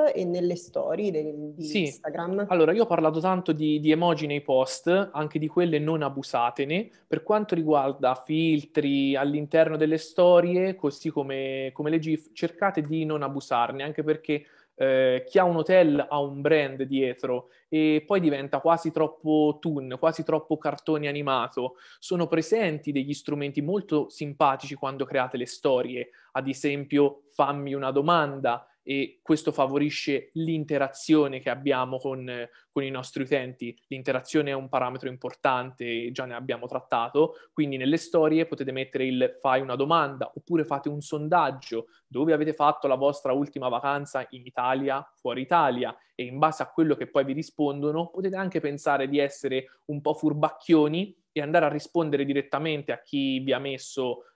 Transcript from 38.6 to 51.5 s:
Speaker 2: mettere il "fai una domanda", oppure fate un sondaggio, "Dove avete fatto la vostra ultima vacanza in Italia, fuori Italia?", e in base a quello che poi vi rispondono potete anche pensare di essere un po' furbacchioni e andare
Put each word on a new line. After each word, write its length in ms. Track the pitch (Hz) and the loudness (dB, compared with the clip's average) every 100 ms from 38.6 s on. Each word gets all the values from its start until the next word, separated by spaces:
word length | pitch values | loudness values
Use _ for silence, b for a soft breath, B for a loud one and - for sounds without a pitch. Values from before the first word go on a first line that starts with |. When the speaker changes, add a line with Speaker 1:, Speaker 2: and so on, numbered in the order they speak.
| 135 | -6
Speaker 2:
mettere 340 | 131 131 135 131 | -6 -6 -2 -2
il 300 | 127 127 - | 2 0 0
"fai 200 | 135 131 | 0 0
una 160 | 135 127 | 0 -2
domanda", 560 | 143 165 143 131 110 | 2 2 2 -4 -8
oppure 300 | - - 170 | -10 -2 -2
fate 240 | 151 139 147 | 0 -4 -4
un 120 | 147 | -8
sondaggio, 840 | - 151 151 175 143 135 - 113 - b _ | -8 -6 0 2 2 -2 -8 -8 -8 b _
"Dove 260 | 123 160 | -2 2
avete 200 | 151 156 | 2 0
fatto 320 | 151 147 151 143 | 2 2 2 0
la 80 | 131 | 2
vostra 360 | 139 143 135 | 2 0 -2
ultima 360 | 135 143 139 127 | -2 -2 -4 -4
vacanza 580 | 120 139 143 143 135 123 | -2 -2 -4 -4 -8 -8
in 140 | 127 | -14
Italia, 640 | 123 123 123 135 139 135 - | -10 -4 -2 0 -2 -4 -8
fuori 280 | _ 127 123 | _ -6 -4
Italia?", 540 | 135 175 143 123 117 - b | 2 4 4 2 -4 -8 b
e 100 | - | -12
in 140 | 123 131 | -8 0
base 240 | 156 156 | 0 0
a 80 | 135 | -6
quello 240 | - 160 139 | 0 0 0
che 120 | 123 | 0
poi 160 | 143 | 0
vi 80 | 135 | 0
rispondono 800 | 139 147 - 147 143 147 160 170 | -4 -8 -4 -4 -2 -2 -2 -6
potete 260 | 185 190 190 | -6 -6 -4
anche 240 | 190 170 | -4 -4
pensare 480 | 151 143 151 139 135 | -4 -4 -2 0 0
di 100 | 143 | 0
essere 600 | 139 - 135 131 131 _ - | 0 -2 -4 -4 -6 _ -10
un 140 | 147 | -4
po' 140 | 151 | -4
furbacchioni 1000 | 156 156 147 151 - - 160 147 165 202 - _ | 0 0 0 -2 -2 2 4 4 0 -4 -10 _
e 80 | 151 | -6
andare 240 | 147 | 0